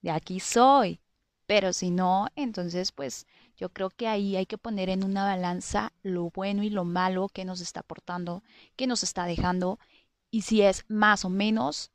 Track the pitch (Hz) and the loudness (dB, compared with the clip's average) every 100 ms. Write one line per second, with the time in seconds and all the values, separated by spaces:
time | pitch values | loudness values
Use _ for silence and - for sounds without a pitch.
0 | 175 160 - 185 - 233 254 277 202 170 | -4 -6 -4 -8 0 6 8 8 4 -2
1 | _ _ _ _ _ 208 190 180 180 175 | _ _ _ _ _ 2 2 0 -2 0
2 | 185 190 208 - 269 214 180 175 185 - | 2 2 0 -4 -6 -4 -6 -4 -6 -6
3 | 139 - - _ _ _ 185 - 190 _ | -10 -10 -16 _ _ _ -12 -6 -8 _
4 | 226 208 202 190 190 220 233 208 185 190 | -2 0 0 -2 -4 -6 -8 -4 -2 -2
5 | 190 196 196 190 180 180 - 202 220 _ | -2 0 0 0 -2 -4 -4 -2 -4 _
6 | 196 180 175 180 190 202 208 208 175 175 | -6 -4 -4 -4 -4 -2 -2 -2 -2 0
7 | 185 185 196 - 185 180 175 - - 160 | 0 0 -2 -6 -10 -8 -10 -12 -12 -16
8 | - 175 175 175 _ - - - 254 247 | -8 -8 -6 -8 _ -20 -20 -6 -2 -2
9 | - - 175 170 180 180 180 202 _ _ | -4 -4 -4 0 0 0 -2 -4 _ _
10 | _ _ _ 226 - 220 202 190 - 214 | _ _ _ -4 2 6 6 4 -2 2
11 | 214 208 190 185 208 220 247 - - | 4 4 2 0 2 2 0 -4 -10